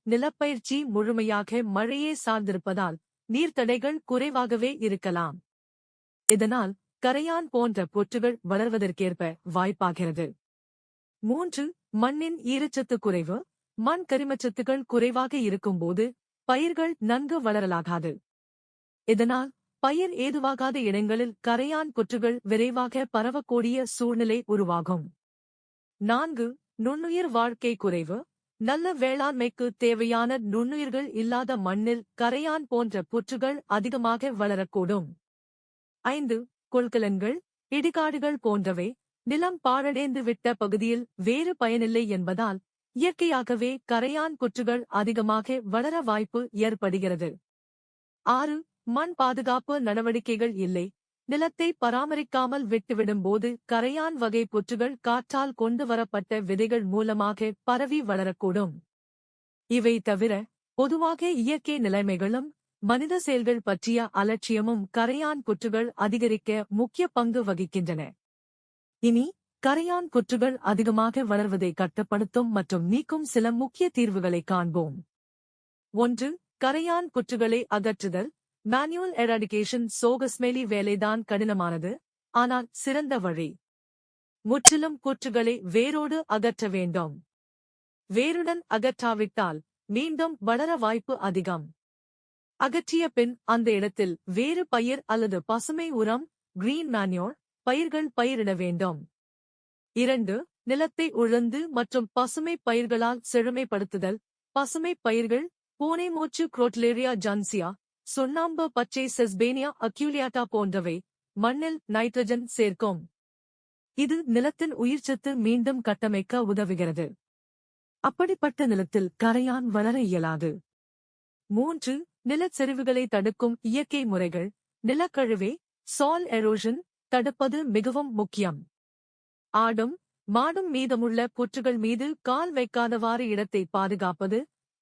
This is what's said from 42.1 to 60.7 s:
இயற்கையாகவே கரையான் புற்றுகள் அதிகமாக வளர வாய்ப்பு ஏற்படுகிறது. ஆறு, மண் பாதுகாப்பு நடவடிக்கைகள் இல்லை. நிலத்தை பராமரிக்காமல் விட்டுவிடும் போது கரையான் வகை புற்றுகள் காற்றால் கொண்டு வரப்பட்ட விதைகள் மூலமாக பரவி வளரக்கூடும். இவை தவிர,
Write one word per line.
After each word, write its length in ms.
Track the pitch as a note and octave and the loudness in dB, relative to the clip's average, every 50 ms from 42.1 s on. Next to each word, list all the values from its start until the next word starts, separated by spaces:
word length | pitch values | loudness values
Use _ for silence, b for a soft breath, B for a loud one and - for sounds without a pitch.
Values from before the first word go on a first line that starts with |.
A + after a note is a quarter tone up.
| G3+ F#3 F3+ E3+ F#3 F3+ A#3 G#3+ F#3+ F#3+ - _ _ _ _ _ _ | 0 -2 -2 -2 0 0 0 -2 -2 -4 -8 _ _ _ _ _ _
இயற்கையாகவே 800 | B3 C#4+ F4+ E4 - F4 E4+ D4 B3+ B3 G#3 B3 A3 A#3+ B3 C4 B3+ - - | 0 0 0 2 2 0 2 2 0 0 0 0 0 0 -2 -2 -4 -2 0
கரையான் 440 | A#3+ A#3 A#3 C4+ C#4+ D#4 D#4 D#4+ D#4 - | 0 2 2 0 0 -2 -2 -4 -2 -2
புற்றுகள் 460 | B3+ A#3+ - - B3 A3+ A#3+ B3 A#3+ - | -2 -2 -2 -2 0 0 0 0 -2 -2
அதிகமாக 720 | - G3+ G#3 A3 A#3 A3+ G#3+ G#3+ G#3+ A3 G#3+ - C4 C4 A3+ | -2 0 0 2 0 0 2 2 2 0 0 -2 -4 -4 -2
வளர 380 | G3+ F#3+ A3+ B3 D4+ D#4+ E4+ | -2 -2 0 0 0 0 -2
வாய்ப்பு 400 | D4 A#3 G#3+ G#3+ G#3+ - - A#3+ B3 A#3 - | 0 0 0 0 0 -2 -2 -4 -4 -4 -2
ஏற்படுகிறது. 760 | G3+ A3 A3+ A3 F#3+ - F#3+ F3+ G3 F#3+ F#3 F3+ E3 F3 D#3+ D#3 - _ _ _ _ _ _ _ _ _ _ _ _ _ _ _ _ _ | 0 0 0 0 0 0 0 0 0 0 -2 -2 -2 -4 -6 -6 -10 _ _ _ _ _ _ _ _ _ _ _ _ _ _ _ _ _
ஆறு, 320 | - A#3+ B3+ C#4+ D4+ D4 D#4 D#4+ - _ _ _ - | 2 2 2 2 0 -2 -4 -6 -10 _ _ _ -2
மண் 260 | A#3 C4+ D#4 F4 F4 - | -2 0 -2 -2 0 0
பாதுகாப்பு 560 | C4+ B3+ B3+ B3+ B3 B3+ B3 B3+ B3 - C#4+ D4 | 2 2 2 0 0 0 0 0 0 -2 -2 -2
நடவடிக்கைகள் 720 | B3 A3 G#3 A3+ A3+ A#3 A3+ A#3+ A3+ - A#3 G#3+ A#3 A#3 G#3+ | 0 0 0 0 0 0 0 -2 -2 -2 -2 0 0 -2 -2
இல்லை. 280 | F#3+ F#3+ F3+ F#3 F3 F3 G3 - _ _ _ _ _ _ - | -2 -2 -2 0 -2 -4 -6 -8 _ _ _ _ _ _ -4
நிலத்தை 380 | C4+ D4 D#4+ E4 - - E4 E4+ D#4+ - - | 0 0 0 0 0 0 0 -2 0 0 0
பராமரிக்காமல் 840 | A#3+ A#3 B3 C#4 D4+ D#4 D4 D4 - - C4 B3+ B3+ C4 C#4+ C4+ G3+ | 0 2 0 0 -2 -2 -4 -4 -2 0 0 0 0 -2 -4 -2 0
விட்டுவிடும் 520 | A3 A3+ - - B3+ G#3 A3 G3+ G#3 G3+ F3+ | -2 -2 0 -2 -2 0 0 0 0 0 0
போது 240 | F#3+ G#3 A3 G#3 A#3+ A#3+ A#3 _ - | 0 2 2 0 -2 -4 -6 _ -2
கரையான் 460 | A#3 A3+ A3+ B3+ C#4 D#4 D#4 E4 E4 C4+ A#3+ | 0 0 0 0 0 -2 -2 -4 -2 -2 -2
வகை 200 | A3 G#3 A#3 A#3 | 0 2 0 0
புற்றுகள் 520 | - - G#3+ G3 - A#3+ G#3+ A#3+ B3+ C#4 A#3+ | 0 0 -2 -2 -2 -2 -2 -2 -2 -2 -4
காற்றால் 520 | - B3 A#3 B3 B3 - - C#4 C#4 C#4 B3 - | -2 0 0 0 0 -2 -2 -2 -2 -2 -2 -2
கொண்டு 220 | A3+ A3+ A#3+ A#3+ C#4+ | 0 0 0 0 0
வரப்பட்ட 540 | A#3 A#3 A3+ A#3 - - G3+ F#3+ - A3 A3 | 0 0 0 0 -2 -4 -4 -4 -2 -4 -2
விதைகள் 460 | G#3 F3+ G3 F#3+ A3 A3 A#3+ A#3 G#3 F#3+ | -2 -2 0 0 2 2 2 0 0 0
மூலமாக 580 | F#3 G#3+ A3 A3 G#3+ G#3 G3+ G3+ G#3 - A3 G#3+ G#3 - _ | 0 0 2 2 2 2 0 0 0 0 -2 -4 -4 -2 _
பரவி 360 | - B3 B3 C#4 C4 D4 D4+ C4+ G#3 | 0 2 2 2 0 0 0 0 0
வளரக்கூடும். 640 | G3+ F#3+ F#3+ F#3+ F3+ - - F#3+ F3+ G#3 G3+ F3 D3 E3 - _ _ _ _ _ _ _ _ _ _ _ _ _ _ _ _ - | 0 0 0 -2 -2 0 0 0 2 2 0 -2 -4 -8 -16 _ _ _ _ _ _ _ _ _ _ _ _ _ _ _ _ 0
இவை 260 | A#3 B3 G#3+ A#3 A#3 A3+ - - | 0 4 4 4 4 4 2 0
தவிர, 240 | G#3 F#3 G#3+ A3+ G#3 G3 A3 - _ _ _ _ | 2 2 2 2 0 0 -4 -8 _ _ _ _